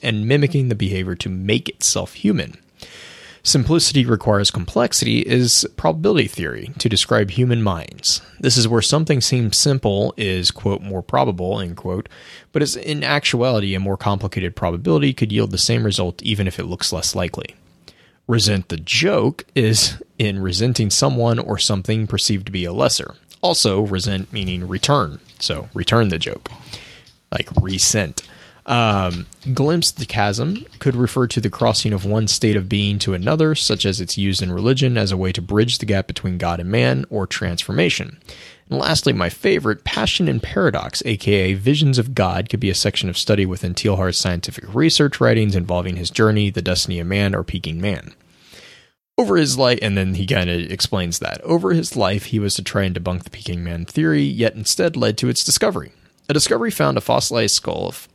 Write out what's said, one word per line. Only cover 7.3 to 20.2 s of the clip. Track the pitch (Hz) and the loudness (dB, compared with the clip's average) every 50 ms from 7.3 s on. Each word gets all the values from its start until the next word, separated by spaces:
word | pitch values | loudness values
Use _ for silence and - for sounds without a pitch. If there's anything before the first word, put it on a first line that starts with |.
| 90 123 127 123 120 117 | 2 2 2 2 2 2
minds. | 110 104 90 82 - - - - - - - - - - - - | 2 0 0 -2 -4 -10 -12 -6 -2 -2 -2 -2 -4 -10 -8 -2
This | - 131 120 | 0 2 4
is | 123 113 | 4 4
where | 110 117 113 | 4 4 2
something | 101 - - 151 160 - 151 127 | 2 2 2 2 2 2 2 2
seems | - - 135 127 117 107 - - | 2 2 2 2 2 2 2 2
simple | - 147 139 131 - 110 98 98 104 - - | 2 2 2 2 2 0 2 2 0 -2 -2
is, | - 110 98 92 92 87 - | -4 -2 -2 -2 0 0 -2
quote, | - - - 104 98 98 | -2 -2 -2 -2 -2 -2
"more | 92 98 95 92 | -4 -6 -6 -8
probable," | 85 - - 131 135 120 95 90 90 92 101 107 | -4 -2 0 0 2 0 0 -2 -2 -2 -2 -4
end | 95 85 87 | -4 -6 -8
quote, | - - 92 90 98 - - - - - - - - - _ | -8 -6 -6 -4 -6 -6 -8 -14 -20 -20 -20 -20 -20 -12 _
but | - 147 | -2 -2
is, | 147 135 - | 0 0 -2
in | 113 - - 151 147 143 | -4 -6 -6 -6 -4 -2
actuality, | 131 143 143 - - - 120 120 131 123 107 101 98 95 | 0 0 0 0 0 0 2 2 2 2 2 0 0 0
a | 95 | 0
more | 98 98 95 - | 0 -2 -2 -2
complicated | - 104 101 98 104 92 - 101 92 87 - | 0 0 0 0 -2 -4 -4 -4 -4 -4 -4
probability | - - 87 87 87 - 175 160 151 143 139 | -4 -4 -2 -2 -2 0 2 2 2 2 0
could | 127 - 113 107 | 0 0 -2 0
yield | 110 110 110 104 | 0 0 0 0
the | 98 90 | 0 0
same | - - 117 117 110 | 0 0 2 0 0
result | 107 92 - 90 90 87 - | 0 0 0 -2 -4 -4 -6
even | - - 107 101 101 | -4 -2 -2 0 -2
if | 95 - - | -2 -2 -4
it | 90 | -6
looks | 85 87 - - - | -6 -6 -6 -4 -4
less | - 82 80 - - | -4 -4 -4 -4 -2
likely. | 95 90 85 - - 80 - - _ _ _ _ _ _ - - _ _ _ _ _ _ | -2 -4 -4 -4 -8 -10 -12 -14 _ _ _ _ _ _ -20 -20 _ _ _ _ _ _
Resent | - 117 117 107 107 101 95 90 - | 0 0 2 2 2 2 0 -2 -4
the | 87 80 | -6 -8
joke | 82 - - 113 151 190 202 160 104 131 156 - - - - | -4 -2 0 2 2 2 2 2 2 2 0 -4 -8 -4 0
is | 139 117 110 113 110 - - - - - - _ | 2 2 4 4 2 2 0 -2 -6 -14 -10 _
in | - | -2